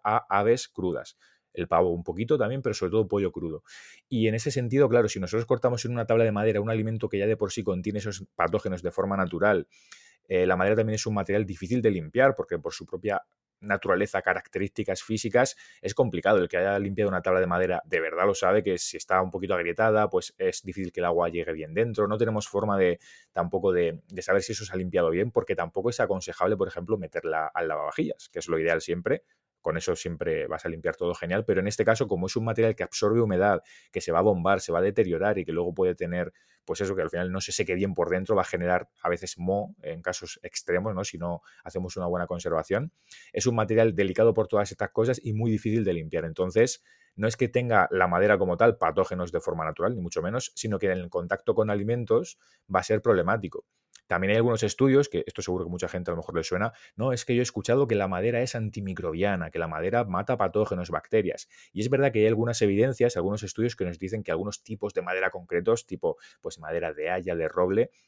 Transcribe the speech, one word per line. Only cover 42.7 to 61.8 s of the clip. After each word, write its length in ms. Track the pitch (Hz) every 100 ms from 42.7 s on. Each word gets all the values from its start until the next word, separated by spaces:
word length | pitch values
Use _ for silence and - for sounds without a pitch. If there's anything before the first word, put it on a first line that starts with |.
| 98 151 _ _ - -
Es 120 | - 131
un 100 | 117
material 380 | 104 113 113
delicado 400 | 87 98 92 113
por 140 | 104 107
todas 240 | 104 101
estas 200 | - 104
cosas 280 | - 117 123
y 120 | 120
muy 180 | 107 117
difícil 320 | 107 110 113
de 100 | 98
limpiar. 300 | 85 78 85
Entonces, 580 | 82 78 92 110 123 - _ _ _ -
no 120 | 107
es 80 | -
que 140 | 120
tenga 400 | 123 123 107 90
la 160 | 92 90
madera 300 | 87 104 101
como 180 | 92 87
tal 220 | 113 -
patógenos 560 | 82 80 90 90 87
de 80 | 85
forma 240 | - 82 78
natural, 300 | 78 95 120
ni 60 |
mucho 200 | 85 85
menos, 320 | 87 120 - -
sino 240 | 113 98
que 60 | 101
en 80 |
el 160 | 90 87
contacto 460 | 90 87 98 - 120
con 140 | 107
alimentos 680 | 101 104 120 117 113 277 - _ _ -
va 60 | 92
a 40 |
ser 180 | - 110
problemático. 640 | 120 98 85 110 95 - - _ _ - -
También 260 | 87 95
hay 60 | 110
algunos 260 | 120 110
estudios, 460 | 104 - 135 135 143
que 160 | - -
esto 140 | -
seguro 240 | 92 90 85
que 40 |
mucha 200 | 87 87
gente 200 | 92 90
a 40 |
lo 40 | 85
mejor 160 | - 85
le 60 | 80
suena, 260 | 90 110 - - -
"No, 160 | 127
es 140 | 123 -
que 100 | 120
yo 60 |
he 20 |
escuchado 440 | 117 - - 123 139
que 80 | 107
la 120 | 98
madera 340 | 90 110 117
es 140 | 123 120
antimicrobiana, 960 | 110 104 98 85 85 82 101 95 82
que 80 | 82
la 80 | 82
madera 380 | 78 90 117 110
mata 320 | 90 104 123
patógenos, 540 | 95 104 107 90 87
bacterias". 580 | 78 - 110 95 - - - -
Y 80 | 92